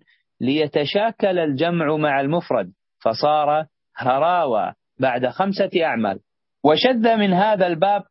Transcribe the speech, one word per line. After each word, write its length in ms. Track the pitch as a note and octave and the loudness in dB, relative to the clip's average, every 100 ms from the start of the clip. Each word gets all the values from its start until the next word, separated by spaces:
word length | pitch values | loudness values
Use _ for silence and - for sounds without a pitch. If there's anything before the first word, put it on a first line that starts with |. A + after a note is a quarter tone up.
| _ _ _ - | _ _ _ -6
ليتشاكل 960 | A#2+ D3+ D3 D#3 D3 G3+ A3+ - G3+ F3+ | -2 -2 0 -2 0 0 -2 -2 -2 0
الجمع 580 | D#3 C3+ E3+ E3+ D3 D#3 | -2 -2 -2 0 -2 0
مع 240 | D3+ C#3 | 0 0
المفرد 520 | C#3 E3+ E3+ B2 F#2 - _ _ | 0 -2 -2 -4 -4 -12 _ _
فصار 680 | A2+ A2+ D3 D3+ D3 D#3 D#3 _ _ - | -4 0 0 0 0 -2 -4 _ _ -6
هراوى 760 | B2 C3+ E3 F3+ D3 G#2+ F#2 - _ - | -2 0 2 0 0 -2 -2 -8 _ -4
بعد 280 | C3+ B2 B2 | -2 -2 -4
خمسة 420 | - G3 G3 F#3+ F#3 | -2 -2 -2 -2 0
أعمال. 380 | D#3 A#2 G#2 G2 _ _ _ _ | -2 -2 -2 -4 _ _ _ _
وشذ 520 | C#3+ - B3+ A#3+ A3+ A3 | 2 4 2 2 2 2
من 160 | G3+ | 2
هذا 340 | F3+ G#3+ G3+ F3+ | 2 2 2 0
الباب 360 | E3 G3 G3+ - | 0 0 0 -2